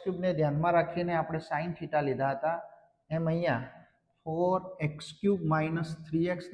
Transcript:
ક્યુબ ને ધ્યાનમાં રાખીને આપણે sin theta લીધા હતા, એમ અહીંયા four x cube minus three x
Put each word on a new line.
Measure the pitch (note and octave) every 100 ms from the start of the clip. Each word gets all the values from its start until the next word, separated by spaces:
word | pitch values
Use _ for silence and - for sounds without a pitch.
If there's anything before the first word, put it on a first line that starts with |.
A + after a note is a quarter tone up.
ક્યુબ | F#3+ F3
ને | F3+ D#3
ધ્યાનમાં | D3 D3 E3+ E3+
રાખીને | E3 F3+ F3 E3
આપણે | D#3 D#3+ -
sin | D3+ F3 E3
theta | D#3+ D3+ C#3
લીધા | B2 C3+ C3+
હતા, | D#3 E3+ - - _ _ - D#3+
એમ | D#3+
અહીંયા | E3 E3+ A#2+ B2 - - _ _ _ D#3+
four | D#3+ F3+ F#3 F3+ - D3+
x | - - -
cube | G3+ F#3+ D#3+
minus | D#3 D#3 E3 D#3+ - -
three | E3 F3 F3
x | -